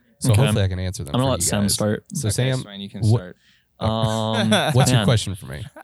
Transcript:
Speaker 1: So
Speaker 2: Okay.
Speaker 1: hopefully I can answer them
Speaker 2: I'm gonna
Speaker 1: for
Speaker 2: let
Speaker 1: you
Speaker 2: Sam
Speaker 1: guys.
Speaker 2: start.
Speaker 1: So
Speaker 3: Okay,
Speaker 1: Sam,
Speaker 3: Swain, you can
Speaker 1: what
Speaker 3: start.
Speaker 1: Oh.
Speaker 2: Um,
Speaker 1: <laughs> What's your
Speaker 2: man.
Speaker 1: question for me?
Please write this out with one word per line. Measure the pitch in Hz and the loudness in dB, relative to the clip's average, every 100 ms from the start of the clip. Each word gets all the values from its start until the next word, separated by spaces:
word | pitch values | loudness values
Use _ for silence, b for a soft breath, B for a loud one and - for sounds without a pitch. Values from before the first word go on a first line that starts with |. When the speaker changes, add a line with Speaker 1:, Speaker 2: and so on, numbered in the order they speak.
| b _ | b _
Speaker 1:
So | - | 2
Speaker 2:
Okay. | 107 | 4
Speaker 1:
hopefully | 107 107 | 4 2
I | 98 | 0
can | 90 | -2
answer | 92 95 | -4 -6
them | 85 | -4
Speaker 2:
I'm | 120 | 0
gonna | 135 | 0
Speaker 1:
for | |
Speaker 2:
let | 120 | 0
Speaker 1:
you | - | 0
Speaker 2:
Sam | 107 | 0
Speaker 1:
guys. | 101 | 0
Speaker 2:
start. | - 107 - - | 0 0 -2 -6
Speaker 1:
So | - 113 | -6 -2
Speaker 3:
Okay, | |
Speaker 1:
Sam, | 98 127 131 | 0 0 -2
Speaker 3:
Swain, | 104 98 | -6 -12
you | 101 | -12
can | 104 | -2
Speaker 1:
what | 104 113 | 2 2
Speaker 3:
start. | 90 - b b b _ | 0 -14 b b b _
Speaker 1:
Oh. | 110 | -2
Speaker 2:
Um, | 113 110 110 110 110 - | 0 0 0 0 0 2
Speaker 1:
<laughs> | 214 156 | 2 2
What's | 127 127 | 2 4
your | 123 | 4
Speaker 2:
man. | 110 | 4
Speaker 1:
question | 113 - 92 | 2 0 -8
for | 65 | -10
me? | 71 - - | -12 -14 -8